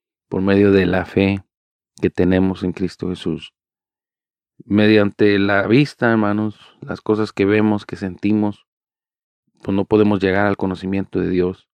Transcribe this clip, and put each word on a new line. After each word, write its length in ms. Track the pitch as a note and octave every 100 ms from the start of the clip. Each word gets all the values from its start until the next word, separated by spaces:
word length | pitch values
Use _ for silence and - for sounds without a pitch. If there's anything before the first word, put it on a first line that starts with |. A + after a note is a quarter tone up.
| _ _ _
por 120 | G2
medio 320 | F#2+ G2 G2+
de 140 | G2 F2+
la 180 | F#2
fe 400 | F#2 - G2 G2 - _ _ _ _ _
que 80 | F2
tenemos 540 | - F2+ F#2 F#2+ F2+
en 100 | F#2
Cristo 380 | E2+ F#2 - F2+
Jesús. 420 | F2+ F2 D#2 - _ _ _ _ _ _ _ _ _ _ _ -
Mediante 720 | G2+ G#2+ G#2+ G2+ - G#2+ G2+
la 280 | G2+ G2+ G2
vista, 440 | A#2+ D3 - A#2+
hermanos, 480 | A2+ G#2 G#2 G#2+ - - _
las 180 | C#3+ E2+
cosas 320 | - G#2+ G#2+
que 140 | - G2
vemos, 400 | G#2+ G#2+ G#2 -
que 100 | -
sentimos, 680 | F#2+ F2+ G2+ G#2+ G#2 G2+ _ _ _ _ _ _ _ _ _ _
pues 120 | -
no 120 | G2 G2
podemos 340 | G#2+ G#2 G2+
llegar 260 | F#2+ F#2+ G#2
al 120 | G2+
conocimiento 600 | F#2+ F2+ F#2 G2 F#2 F#2+
de 120 | F2
Dios. 380 | F2+ F2+ F#2 _